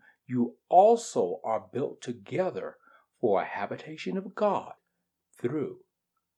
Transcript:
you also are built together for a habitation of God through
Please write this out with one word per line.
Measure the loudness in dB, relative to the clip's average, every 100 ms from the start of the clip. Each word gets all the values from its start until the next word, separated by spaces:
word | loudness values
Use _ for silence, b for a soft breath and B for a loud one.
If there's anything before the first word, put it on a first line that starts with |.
| b b
you | -4 0 0 -4 4
also | 8 8 6 0 -2 0 -2
are | -2 -4 -4
built | -6 -6 -6
together | -12 -12 -6 -4 -4 -6 -10 -12 b b b _
for | 2 2
a | 0
habitation | -6 -8 -8 -12 -10 -6 -6
of | -6 -2
God | 0 0 -4 -16 _ _ _ _ _ -6
through | -4 -2 -4 -8 _ _ _ _ _